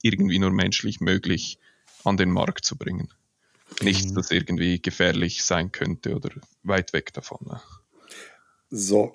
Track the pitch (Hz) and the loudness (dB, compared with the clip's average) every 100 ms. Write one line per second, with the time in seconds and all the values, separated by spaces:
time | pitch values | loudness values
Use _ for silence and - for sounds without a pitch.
0 | 113 101 196 95 95 95 95 101 110 - | 0 4 4 4 4 4 2 0 -2 -2
1 | 85 92 87 90 - - _ _ _ - | 2 2 2 -2 -2 -10 _ _ _ -6
2 | - 98 90 90 - - - - - 90 | 0 2 4 4 0 -2 -4 -6 -6 -6
3 | - _ _ _ _ _ - - 101 98 | -8 _ _ _ _ _ -14 -2 0 2
4 | 95 95 90 87 82 90 87 90 - - | 0 -2 0 0 0 0 2 0 -2 0
5 | 90 82 85 - - 87 87 - - - | 2 2 0 0 0 0 0 -4 -4 -4
6 | - - - - - _ 90 98 90 76 | -4 -4 -6 -10 -20 _ -2 -2 0 -4
7 | - - - - 67 - - - _ _ | -4 -10 -14 -14 -14 -14 -16 -20 _ _
8 | - - - - _ _ - 110 98 104 | -20 -20 -20 -20 _ _ -12 -6 2 2
9 | 104 | 2